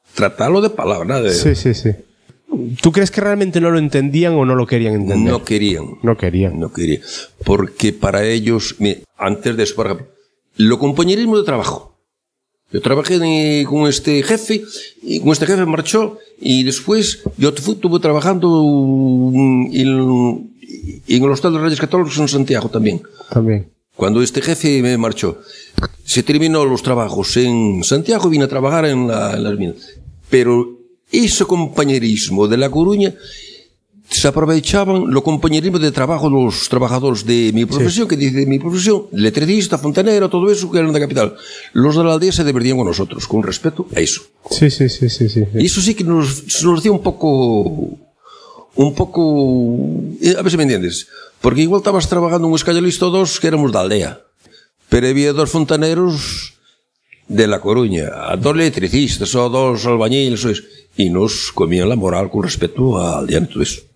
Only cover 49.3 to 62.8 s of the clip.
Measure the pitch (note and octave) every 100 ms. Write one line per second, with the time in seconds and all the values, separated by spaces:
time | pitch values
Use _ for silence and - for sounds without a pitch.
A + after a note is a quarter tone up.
49.3 | D3 C3+ B2+ A#2+ A#2+ C#3 D#3+ - - E3+
50.3 | F#3 F3+ E3+ C#3+ G#2 F2+ E2 - - -
51.3 | _ A#2+ B2+ D#3+ G3 G3+ F#3+ D#3+ F3+ E3+
52.3 | E3+ E3 D#3+ E3 E3+ F3+ F3 F3+ F#3 F#3
53.3 | - E3 D#3 C#3 G2+ F#2+ G#2 D2+ - _
54.3 | _ _ _ _ _ _ A#2+ B2+ C3+ C#3+
55.3 | C#3+ D3 E3 D3 D#3 D#3+ E3 F3+ D3+ -
56.3 | - - - _ _ _ _ _ _ -
57.3 | G2+ G#2+ G2 G2 A2+ A#2 F2 D2 - D2
58.3 | F#2 C#3 D#3 D#3+ - F2+ C3 C3 - G2+
59.3 | B2 B2 B2+ C3 A#2 A#2 A#2 A2 C3+ C3+
60.3 | A2 A#2+ G2+ - - _ - F#2 F2+ G#2+
61.3 | - - - E2+ F2+ F#2 A#2+ F#2+ F2 G2
62.3 | A2+ F2+ - F2 -